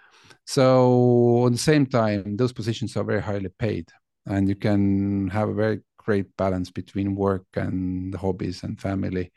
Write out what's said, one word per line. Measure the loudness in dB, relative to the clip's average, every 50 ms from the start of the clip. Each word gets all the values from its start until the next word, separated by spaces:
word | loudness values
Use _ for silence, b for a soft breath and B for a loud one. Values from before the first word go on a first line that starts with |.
| b b b b b b b b b
So | -4 0 2 4 6 6 6 6 6 6 6 6 6 6 6 6 6 4 4 4 2
at | 2
the | 2
same | 2 2 4 4 2
time, | 2 2 0 2 2 0 -2 -4 -4 -2
those | -2 -2 -2 -2
positions | -4 -6 -6 -4 -4 -6 -6 -6 -4
are | -4
very | -2 -2 -2
highly | -2 -4 -6 -6 -6 -8 -8 -6
paid, | -4 -4 -4 -4 -8 -12 _ _ _ _ _ _ -8
and | -4 -2 0 0 0
you | 0
can | -2 -2 0 0 2 2 2 0 0 0 -2 -2 -2 -4 -2
have | -2 -2 -2 -2
a | 0
very | 0 -2 -2 -2 -4 -8 _ _ _
great | _ -2 0 0 -2 -4 _ -4
balance | -2 -2 -2 -2 -4 -6
between | -8 -12 -12 -8 -6 -4 -4 -2 -2
work | 0 0 0 -2 -2 -6 _ -8
and | -6 -6 -4 -4 -4 -4 -4 -6 -6 -6 -8 -8
hobbies | -6 -4 -4 -4 -4 -6 -8 -8 -8 -10
and | -10 -10 -8
family. | -6 -6 -4 -4 -4 -4 -6 -6 -8 -8 b